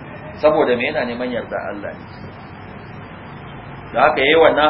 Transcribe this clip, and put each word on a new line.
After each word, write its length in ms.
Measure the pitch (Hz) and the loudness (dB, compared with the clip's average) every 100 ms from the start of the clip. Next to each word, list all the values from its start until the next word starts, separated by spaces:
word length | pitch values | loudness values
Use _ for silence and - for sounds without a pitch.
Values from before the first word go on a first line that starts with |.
| - - 156 143 | -14 -14 -14 0
Saboda 320 | 151 156 143 120 | 4 4 4 2
me? 160 | 135 | 0
Yana 140 | 156 120 | -2 -4
neman 240 | 117 123 | -4 -4
yarda 240 | 117 104 - - | -4 -4 -6 -6
Allah 220 | 104 95 82 | -8 -10 -12
ne. 80 | - - - - - - - - - - - - - - - - - - - | -14 -14 -16 -16 -16 -16 -16 -16 -16 -16 -16 -16 -16 -16 -16 -14 -14 -14 -4
Da 80 | 117 | 4
haka 180 | 147 - | 4 6
yayi 160 | 135 160 | 6 8
wannan 320 | 156 143 151 | 8 6 4